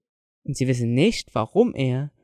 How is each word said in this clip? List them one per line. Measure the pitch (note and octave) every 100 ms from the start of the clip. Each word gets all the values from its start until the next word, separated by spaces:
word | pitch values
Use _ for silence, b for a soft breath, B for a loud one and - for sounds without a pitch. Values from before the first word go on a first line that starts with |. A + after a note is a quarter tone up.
| _ _ _ _
Und | - C#3
sie | C3
wissen | B2 A#2
nicht, | A#2+ F#3+ A3 -
warum | - A2 F#3 A#3+
er | - C3 B2+ D3 -